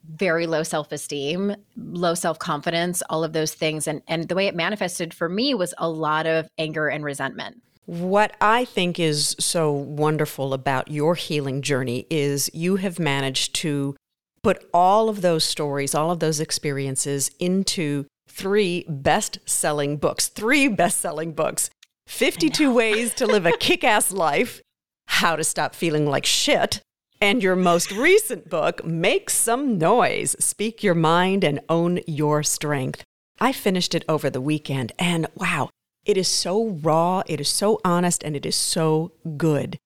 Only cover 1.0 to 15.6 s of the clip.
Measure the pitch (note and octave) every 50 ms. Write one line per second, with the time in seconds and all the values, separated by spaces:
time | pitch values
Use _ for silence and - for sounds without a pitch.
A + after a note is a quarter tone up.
1 | - - D3 C#3+ C#3 C#3+ D#3+ F3+ G3 G3+ G3+ G#3 _ _ _ - - - E3 F3
2 | F3 E3+ E3+ E3+ - F3 D#3+ - - F3 D#3 D3 D3 F3+ E3 E3+ E3+ F3+ F3 -
3 | - - - D#3+ E3 D#3 D#3 D#3+ D#3 D3+ - - E3+ D#3 D#3 D#3 C#3+ D#3 D#3 C#3
4 | _ - E3 E3 E3 - E3+ F#3 G3 G3 D#3+ E3+ E3 F3+ G#3+ G#3 - F3+ F3 -
5 | F3 D#3+ - - F3 E3 F3+ G#3 B3 C#4+ C4+ G#3 F3+ F3 - - E3+ E3 E3 D#3
6 | D#3+ D3+ D3+ D#3 D#3+ D#3+ D#3+ D#3+ D#3 - _ - D#3+ D#3 D#3 D#3 D3+ D3 B2+ D3+
7 | D3+ D3 C#3 - C3+ C3+ - - B2+ G#2 - - _ _ _ _ _ - E3+ E3+
8 | F3 F#3 F#3+ G3+ G#3+ G3+ - _ - G#3 A3 B3 B3+ B3 - G#3 F3+ F3 E3 -
9 | E3+ D#3+ D3+ D3 D3 - - - - - - F3 D#3+ D3+ D3 C#3+ C#3+ D3 D3+ D3
10 | D3+ D3+ D#3 D3+ D#3 D3 - - C3+ C3+ C3+ C3+ C3 C#3+ C3+ C3 C3 - D3+ D3
11 | D3 D#3 F3 D#3+ - - D#3 D3 C#3 C#3 C3 C#3 C3 C3+ D3 B2+ C3 B2+ A#2+ B2+
12 | - _ E3+ D#3 C#3+ C#3+ C#3+ C#3+ C#3 - - D#3+ E3 F3+ G3 F#3+ F#3+ G3+ E3+ -
13 | E3+ D3 C#3 C#3 C3+ C3+ C3 - - - _ - - D#3+ C#3+ C#3+ C#3 C#3 C#3+ _
14 | _ _ _ _ _ _ _ _ - G#3+ F#3 - - _ - E3+ F3+ F#3 G3 A3
15 | A3 A3 G#3+ G3+ F3+ F3+ E3+ D#3+ D3+ - - -